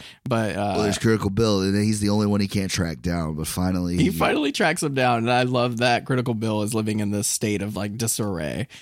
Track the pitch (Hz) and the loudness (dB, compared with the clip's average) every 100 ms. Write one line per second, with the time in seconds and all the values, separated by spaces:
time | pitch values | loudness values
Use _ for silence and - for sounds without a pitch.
0 | - - 135 113 107 92 101 95 104 98 | -12 -14 -2 0 0 -2 -2 0 0 2
1 | 113 110 101 98 113 98 95 101 107 107 | 2 2 0 2 2 2 2 2 2 2
2 | 104 104 104 101 101 104 95 - 85 76 | 2 2 2 2 0 -2 -2 -2 -2 -2
3 | 87 87 78 78 78 - 92 92 90 87 | -2 -2 -2 -4 -4 -2 0 0 0 0
4 | - 82 - 302 285 - 175 160 156 135 | 0 2 0 0 -2 0 0 0 -2 2
5 | 127 117 113 123 127 127 123 117 123 120 | 2 2 2 2 2 2 0 2 2 2
6 | - 127 120 110 110 107 104 113 107 107 | 2 0 0 -2 0 0 0 0 0 0
7 | 104 104 104 - 107 101 101 98 104 110 | 0 -2 -2 -2 0 0 -2 -4 -6 -4
8 | 113 - 104 87 76 64 - - | -2 -2 -2 -2 -4 -4 -8 -12